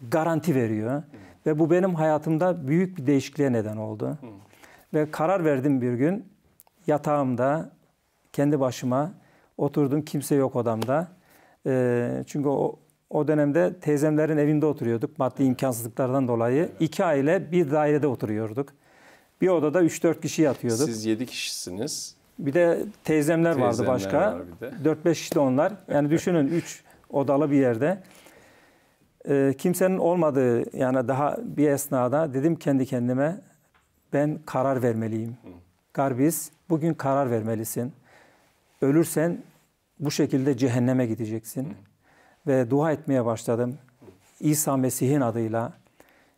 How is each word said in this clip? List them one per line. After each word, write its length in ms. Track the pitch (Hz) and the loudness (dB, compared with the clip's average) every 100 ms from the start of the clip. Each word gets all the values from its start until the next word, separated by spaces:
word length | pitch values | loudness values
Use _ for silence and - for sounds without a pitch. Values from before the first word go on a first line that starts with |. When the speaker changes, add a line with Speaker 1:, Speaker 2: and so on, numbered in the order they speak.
| 123 | -4
Speaker 1:
garanti 440 | 156 165 160 175 | -2 0 -2 0
veriyor. 380 | 135 113 110 110 | 0 0 -2 -2
Speaker 2:
Hı. 100 | 143 160 - - - 156 | -4 -8 -20 -20 -6 -2
Speaker 1:
Ve 120 | 151 | 0
bu 120 | 160 | 2
benim 240 | 175 190 | 4 2
hayatımda 760 | 165 156 151 160 156 180 170 135 | 0 0 0 0 0 0 -2 0
büyük 300 | 160 185 185 | 0 0 -2
bir 80 | 127 | 0
değişikliğe 460 | 139 135 - 139 | 0 0 -2 0
neden 240 | 120 107 107 | 0 -2 -8
oldu. 300 | 107 107 131 147 | -10 -6 -8 -8
Speaker 2:
Hı. 60 | 120 98 104 - - - _ | -14 -20 -20 -20 -20 -20 _
Speaker 1:
Ve 160 | 156 151 | -2 -2
karar 340 | 151 156 190 | -2 0 2
verdim 360 | 160 139 143 135 | 2 2 2 0
bir 100 | 123 | 0
gün 340 | 117 147 202 - _ _ _ - _ - | 0 0 0 -8 _ _ _ -20 _ -2
yatağımda, 840 | 147 151 147 135 120 131 156 - _ _ _ _ _ _ | 0 2 0 0 0 0 0 -4 _ _ _ _ _ _
kendi 280 | - 143 147 | 0 2 2
başıma 520 | 131 120 127 127 156 - _ _ _ - | 0 -2 -2 -2 -2 -8 _ _ _ -4
oturdum, 440 | 143 151 139 151 | -2 0 0 0
kimse 320 | 151 151 135 | -2 -6 0
yok 220 | 143 131 127 | 2 2 0
odamda. 520 | 117 110 113 143 175 - _ - _ _ - | -2 -2 0 -2 -2 -12 _ -20 _ _ -2
Ee, 580 | 131 123 120 120 131 131 | 0 2 0 -2 -6 -6
çünkü 220 | 156 143 | -2 0
o, 300 | 135 - - _ _ _ | 0 -2 -4 _ _ _
o 180 | 156 147 | -2 2
dönemde 520 | 151 143 147 180 180 | 2 2 2 0 -2
teyzemlerin 560 | 151 147 156 151 160 156 | -2 2 2 2 2 2
evinde 300 | 147 151 151 | 2 2 0
oturuyorduk 520 | 139 117 117 131 - | 0 -2 -2 -4 -2
maddi 260 | 127 - | -4 0
imkansızlıklardan 840 | 135 127 135 120 117 - 131 135 127 | 0 2 -2 -4 -8 -4 -2 0 0
dolayı. 320 | 117 113 131 | 0 2 2
Speaker 2:
Evet. 100 | 175 - | 0 -2
Speaker 1:
İki 240 | 160 - | -4 0
aile 480 | 185 143 139 185 147 | 0 2 2 0 0
bir 180 | 175 151 | 0 2
dairede 360 | 151 151 147 143 | 2 2 2 0
oturuyorduk. 640 | 117 110 107 110 110 139 _ _ _ - - _ _ | -2 -4 -4 -4 -6 -8 _ _ _ -20 -20 _ _
Bir 80 | 180 | 2
odada 340 | 175 147 165 | 2 2 4
üç 200 | 165 - | 2 2
dört 180 | 170 156 | 0 0
kişi 220 | 151 - | -4 2
yatıyorduk. 440 | 151 117 123 113 147 | 2 2 -2 0 -2
Speaker 2:
Siz 180 | 110 | -2
yedi 220 | 110 110 123 | -2 -2 -4
kişisiniz. 880 | - - - - 90 139 - - _ _ - | -8 -8 -8 -10 -8 -8 -8 -12 _ _ -8
Speaker 1:
Bir 140 | 139 | -2
de 300 | 156 170 - 208 - | 2 4 2 -4 -8
teyzemler 460 | - 156 147 165 165 | 0 2 2 2 2
vardı 100 | 147 123 113 | 4 2 2
Speaker 2:
Teyzemler 180 | 120 | 0
Speaker 1:
başka. 240 | 127 98 143 | 0 0 2
Speaker 2:
var 240 | 202 87 87 | 0 -2 -12
bir 200 | 85 123 | -12 -12
de. 60 | 233 | -2
Speaker 1:
Dört 200 | 143 156 | 0 2
beş 140 | 170 156 | 0 0
kişi 140 | - | 0
de 60 | 165 | 0
onlar. 320 | 139 127 180 208 - | 2 2 0 -2 -2
Yani 180 | 147 147 | 0 2
düşünün 360 | 156 - 175 139 | 0 2 2 2
üç 340 | 165 - - _ - _ | 0 -4 -18 _ -20 _
odalı 400 | 139 135 139 151 | -2 2 2 2
bir 60 | 139 | 4
yerde. 420 | 131 113 147 196 - - - - - _ _ _ _ _ _ _ - | 2 2 0 -2 -8 -20 -20 -20 -20 _ _ _ _ _ _ _ -2
Ee, 260 | 139 135 131 | 2 2 2
kimsenin 400 | 180 180 185 185 | -2 2 0 2
olmadığı 800 | 170 175 156 135 127 117 - - | 0 2 2 2 2 2 -2 -2
yani 320 | 127 131 120 | 0 0 0
daha 280 | 135 143 - | 0 0 -2
bir 260 | 226 143 147 | -6 0 2
esnada 640 | 139 - 131 123 143 160 | 2 -2 -2 0 0 -2
dedim 220 | 131 151 165 | 0 0 0
kendi 300 | 151 139 131 | 0 0 0
kendime, 540 | 127 120 127 147 202 - _ _ _ _ _ _ | -2 -2 0 -2 -4 -14 _ _ _ _ _ _
"Ben 260 | 143 151 156 - | -2 0 -2 -4
karar 360 | 131 131 131 | -2 0 2
vermeliyim. 480 | 123 110 113 110 113 123 | 0 0 -2 -4 -6 -10
Speaker 2:
Hı. 60 | 101 90 _ _ _ | -18 -20 _ _ _
Speaker 1:
Garbis, 560 | - 139 123 147 165 - _ _ | -2 -2 2 0 0 -10 _ _
bugün 240 | 165 165 | -2 0
karar 360 | 151 139 135 135 | -2 0 0 0
vermelisin. 640 | 117 110 110 113 - 123 - _ - _ _ _ _ _ _ | -2 -2 -4 -6 -6 -8 -10 _ -20 _ _ _ _ _ _
Ölürsen 560 | 139 151 165 156 165 180 - _ _ _ _ _ | 2 2 2 0 -2 -2 -12 _ _ _ _ _
bu 100 | 143 | -6
şekilde 460 | - 143 139 135 123 | 0 0 2 0 0
cehenneme 500 | 131 123 123 131 123 | 0 2 2 2 0
gideceksin." 580 | 110 107 110 - - | -2 -4 -6 -8 -10
Speaker 2:
Hı. 80 | 143 208 - _ _ _ _ _ 151 | -10 -12 -20 _ _ _ _ _ 0
Speaker 1:
Ve 240 | 131 117 | 0 2
dua 220 | 139 160 | 2 2
etmeye 320 | 151 151 135 | 0 0 0
başladım. 540 | 117 110 - 117 123 139 - _ - - _ _ | 0 -2 -2 0 -2 -6 -16 _ -20 -20 _ _
İsa 360 | 151 147 - 135 | 0 0 0 2
Mesih'in 440 | 127 - 127 147 | 0 0 0 2
adıyla. 520 | 120 113 113 113 123 - _ _ - _ _ | 2 0 -2 -2 -4 -10 _ _ -20 _ _